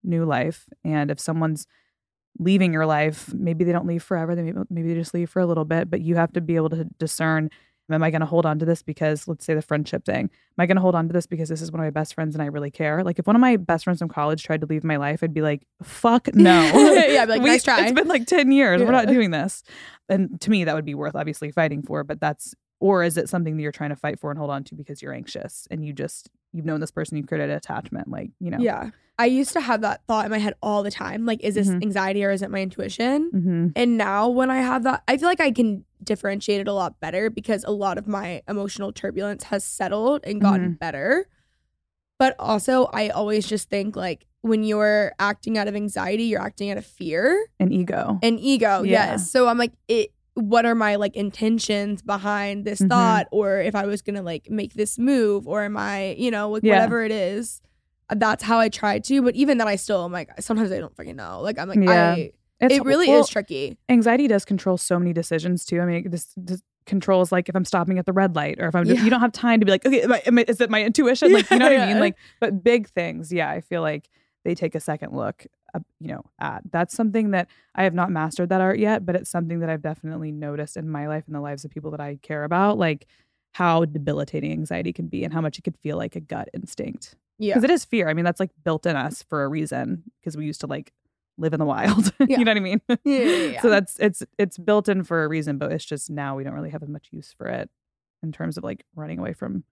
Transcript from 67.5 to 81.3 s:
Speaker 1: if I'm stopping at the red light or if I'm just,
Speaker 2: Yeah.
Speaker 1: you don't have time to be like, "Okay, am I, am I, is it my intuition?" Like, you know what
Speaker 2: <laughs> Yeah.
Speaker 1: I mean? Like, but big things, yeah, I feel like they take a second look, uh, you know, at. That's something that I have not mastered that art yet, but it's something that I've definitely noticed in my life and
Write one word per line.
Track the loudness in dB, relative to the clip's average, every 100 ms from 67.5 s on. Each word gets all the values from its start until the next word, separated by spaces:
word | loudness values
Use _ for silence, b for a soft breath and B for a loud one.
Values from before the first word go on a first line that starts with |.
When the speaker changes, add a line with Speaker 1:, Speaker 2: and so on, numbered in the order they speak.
Speaker 1:
if |
I'm | -2 0
stopping | 0 0 0
at | 0
the |
red | 2 2
light | 0 -4 -4
or | -2
if |
I'm | 0 4
just, | 4
Speaker 2:
Yeah. |
Speaker 1:
you | 4
don't | 4
have | 2
time | 0 2 4
to | 6
be |
like, | 4
"Okay, | 4 2
am | 4
I, | 2 4
am | 4
I, | 4
is | 2
it | 2
my | 2
intuition?" | 2 2 4 6 8
Like, | 8 6
you | 6
know | 8
what |
Speaker 2:
<laughs> | 6
Yeah. |
Speaker 1:
I | 4
mean? | 4
Like, | 2 0 b b
but | -2 2
big | 2 2 0
things, | -4 -4 -8 -6
yeah, | -4 -2
I | -4
feel | -6 -4
like | -2 -4 _ _ _ _
they | -4
take | -2 -4
a | -4
second | -6 -8 -8
look, | -6 -8 -8 -20 _ _
uh, | -14 -14 _
you | -14
know, | -14 -16 _
at. | -10 -10 -6
That's | -4 -4
something | -2 0 0 0
that | -2 -4 b b
I | -2
have | 0
not | 0 -2
mastered | -2 -4 -4 0
that | 2
art | 2 2
yet, | 0 0 0
but | -4
it's | -4
something | -6 -4 -4
that | -4
I've | -4
definitely | -6 -10 -10 -10 -10
noticed | -10 -8 -8 -8 -10
in | -8
my | -6 -6
life | -8
and | -8